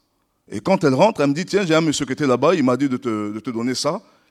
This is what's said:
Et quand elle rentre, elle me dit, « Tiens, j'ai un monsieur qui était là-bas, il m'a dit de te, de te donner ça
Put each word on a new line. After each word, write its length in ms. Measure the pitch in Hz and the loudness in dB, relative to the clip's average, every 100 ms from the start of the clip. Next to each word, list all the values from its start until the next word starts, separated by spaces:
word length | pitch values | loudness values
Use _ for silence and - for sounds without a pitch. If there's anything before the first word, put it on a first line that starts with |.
| _ _ _ _ - | _ _ _ _ -14
Et 100 | 98 | -6
quand 240 | - 190 | 0 2
elle 100 | 147 | 2
rentre, 260 | 131 208 214 | 4 4 4
elle 100 | 143 | 0
me 40 | |
dit, « 100 | 143 185 | 0 -2
Tiens, 200 | 196 185 | -2 2
j'ai 80 | |
un 60 | 160 | 2
monsieur 260 | 160 139 127 | 2 -2 -4
qui 60 | |
était 140 | 131 143 | -2 0
là-bas, 280 | 120 147 | 2 2
il 80 | 185 | 2
m'a 140 | 127 123 | 2 2
dit 120 | 139 | 0
de 80 | 123 | -2
te, 360 | 123 107 104 | -4 -4 -4
de 80 | 107 | -8
te 100 | 127 | -8
donner 240 | 113 120 | -6 -4
ça 280 | 123 147 196 - _ _ | -4 -4 -6 -10 _ _